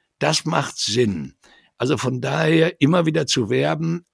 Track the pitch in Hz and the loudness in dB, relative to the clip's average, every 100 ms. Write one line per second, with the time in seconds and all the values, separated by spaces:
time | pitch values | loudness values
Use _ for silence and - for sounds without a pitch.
0 | _ - 143 151 156 143 - - 101 117 | _ -4 -2 0 0 -2 -2 -6 -2 0
1 | 110 82 67 _ _ _ _ - 127 127 | 0 0 -8 _ _ _ _ -6 -2 -2
2 | 127 127 135 147 160 160 165 - 143 180 | -2 -4 -4 -2 2 4 2 2 2 4
3 | 160 160 139 131 107 131 147 156 165 170 | 2 0 0 -2 0 0 0 -2 -4 -4
4 | _ | _